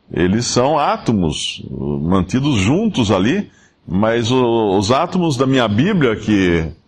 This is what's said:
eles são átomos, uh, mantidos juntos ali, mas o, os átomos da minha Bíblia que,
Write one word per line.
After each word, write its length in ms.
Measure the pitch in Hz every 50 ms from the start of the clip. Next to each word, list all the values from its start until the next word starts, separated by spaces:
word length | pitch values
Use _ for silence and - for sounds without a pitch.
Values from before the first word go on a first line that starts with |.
| _ _
eles 340 | - - 85 92 95 117 123
são 320 | - - 123 123 139 160 151
átomos, 880 | 143 175 214 220 - - 120 101 90 78 71 - - - - - - -
uh, 300 | 65 65 67 71 73 71
mantidos 580 | 73 82 92 95 87 90 - 127 135 147 143 107
juntos 520 | 92 101 139 180 226 226 - - 123 92
ali, 400 | 107 - 92 113 156 208 104 - _ _ _ _ _ _ _ -
mas 440 | 82 92 107 110 113 120 117 107
o, 460 | 127 131 127 120 117 117 110 104 92 98
os 140 | 104 98
átomos 440 | 127 139 165 170 - 190 175 165 143
da 120 | 117 139 131
minha 200 | 135 135 120 110
Bíblia 480 | 104 104 135 190 220 180 143 120 110
que, 560 | - - 104 107 98 95 90 87 82 80 78 76 - _